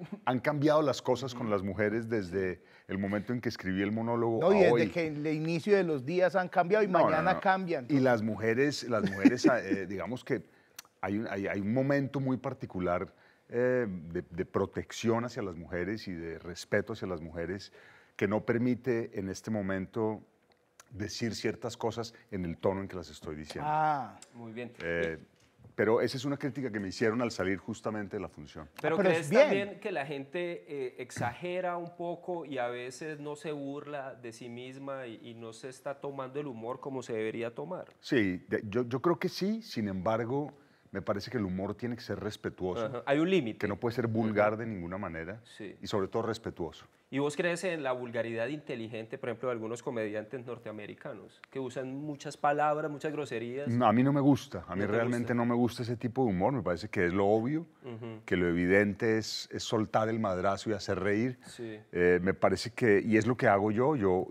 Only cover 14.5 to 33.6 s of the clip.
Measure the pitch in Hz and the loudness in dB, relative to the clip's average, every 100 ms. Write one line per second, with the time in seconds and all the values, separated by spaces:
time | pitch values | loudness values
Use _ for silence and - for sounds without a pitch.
14.5 | - 98 - - - 113 113 120 - 98 | 0 0 -2 -8 -4 0 0 0 -6 -8
15.5 | 85 87 87 90 110 - 85 82 80 82 | -8 -6 -4 -2 -4 -6 -8 -8 -10 -10
16.5 | 90 - 104 - 110 98 87 82 85 85 | -12 -2 0 0 -6 -6 -6 -6 -6 -6
17.5 | 101 - - - - _ - 104 107 - | -6 -10 -20 -20 -20 _ -2 2 2 2
18.5 | 117 123 120 131 113 113 113 95 92 - | 2 2 0 0 0 -2 -6 -6 -6 -4
19.5 | 110 95 95 92 120 110 107 - _ _ | -2 -2 -2 -4 -2 -2 -2 -10 _ _
20.5 | _ _ _ - 95 101 - 117 117 117 | _ _ _ -18 -8 -6 -4 -4 -2 -4
21.5 | 98 117 - 117 117 - - - 95 85 | -4 -8 -4 -6 -4 -8 -12 -10 -6 -4
22.5 | 82 101 95 98 90 82 76 87 76 78 | -2 -2 -2 -6 -10 -12 -12 -10 -10 -8
23.5 | - 151 151 156 143 110 101 - 120 117 | -6 -2 0 2 0 -4 -12 -20 -16 -14
24.5 | 113 120 - 85 85 82 80 - _ _ | -10 -12 -8 -4 -2 -2 -4 -12 _ _
25.5 | _ - - 107 113 127 135 139 139 139 | _ -16 0 4 4 2 -2 -4 -4 -4
26.5 | 120 131 104 95 - 117 117 117 - 95 | -4 -6 -4 -6 0 0 2 -2 0 0
27.5 | 95 - 107 117 107 98 104 85 - 73 | 0 -4 -6 -6 -6 -6 -6 -8 -10 -16
28.5 | 82 76 - 156 165 190 170 147 214 294 | -16 -16 -6 -2 2 4 2 2 6 6
29.5 | 196 202 175 214 165 139 139 135 175 175 | 4 -2 -6 -6 -4 -4 -6 -8 -6 -6
30.5 | 175 - 143 127 - 123 - 120 120 180 | -8 -10 -8 -8 -8 -12 -4 -6 -4 -6
31.5 | 180 180 175 170 - 170 175 - 175 147 | -4 -4 -4 -8 -8 -8 -8 -6 -8 -6
32.5 | 131 120 123 123 127 156 147 147 147 165 | -4 -4 -4 -8 -10 -10 -8 -10 -8 -8
33.5 | 147 | -6